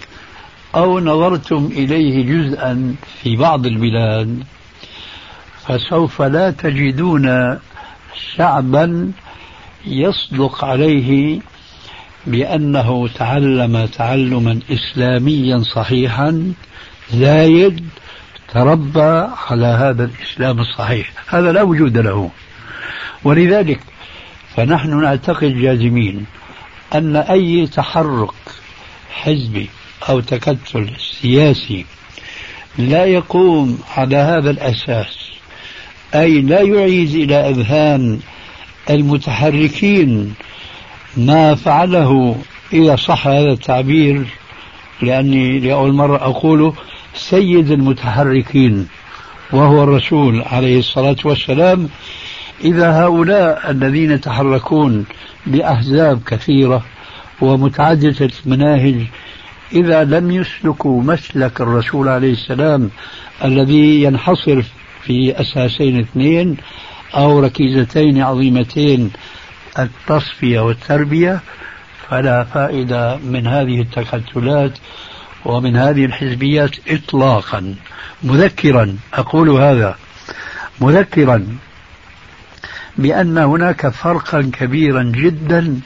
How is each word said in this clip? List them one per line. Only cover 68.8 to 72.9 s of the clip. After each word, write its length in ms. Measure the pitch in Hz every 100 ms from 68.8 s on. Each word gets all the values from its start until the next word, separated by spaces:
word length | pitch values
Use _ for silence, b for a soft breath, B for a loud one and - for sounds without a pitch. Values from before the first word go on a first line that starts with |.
| 147 127 104 - B B B B B 147
التصفية 840 | 123 - - 151 - - 123 117
والتربية، 800 | 113 113 - 147 147 160 175 190 - B B B B B -
فلا 360 | 131 135 123
فائدة 720 | 120 143 143 139 123